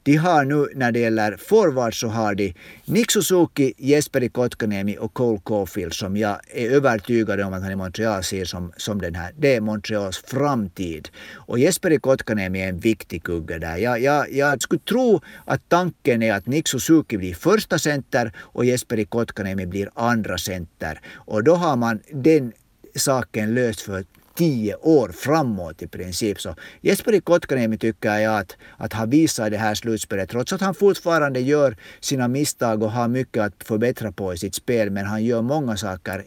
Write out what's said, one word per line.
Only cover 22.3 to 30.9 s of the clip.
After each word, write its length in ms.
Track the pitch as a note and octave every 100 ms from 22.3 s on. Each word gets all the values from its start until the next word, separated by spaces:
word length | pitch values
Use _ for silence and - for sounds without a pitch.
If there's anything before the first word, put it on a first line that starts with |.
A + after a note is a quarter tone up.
| D#3+ B2 - _ _ - C#3
saken 560 | - C3 A#2 A#2+ G#2+
löst 260 | A#2+ A#2+ G#2
för 240 | - F#2+ G2 _ _
tio 400 | - E3+ B2+ G#2
år 340 | F#2+ D#3+ D#3 G#2+
framåt 720 | F2 B2+ D#3+ C3+ G2 E2+ D#2+
i 40 | E2+
princip. 540 | G2 F2+ F2+ A2 G2
Så 140 | F#2+ D#2 - -
Jesperi 400 | - G3 - G#3
Kotkaniemi 580 | - F3 - C3+ A2+ G#2+
tycker 400 | A2+ A2 A2+ G#2
jag 200 | A2 G#2+
att, 180 | F#2+ - - -
att 160 | A#2
ha 140 | A2 A2+
visat 440 | D3 D#3 - G#2+
det 60 | G#2
här 180 | A2
slutspelet, 560 | G#2 A#2 A2 - G2+ F#2+
trots 220 | A#2 B2+
att 80 | G3
han 140 | G3
fortfarande 680 | F3+ G3+